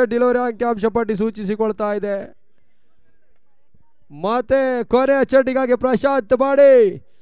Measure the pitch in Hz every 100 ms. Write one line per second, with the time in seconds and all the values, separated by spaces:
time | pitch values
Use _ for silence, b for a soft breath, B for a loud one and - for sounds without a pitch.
0 | 247 240 247 247 247 208 240 220 220 233
1 | 214 196 220 214 196 214 220 208 208 208
2 | 202 196 - - - - - - - -
3 | - - - - - - - - - -
4 | - 147 185 247 240 269 262 247 220 247
5 | 269 277 240 269 254 254 254 247 254 233
6 | 277 277 196 254 269 277 277 254 208 165
7 | - -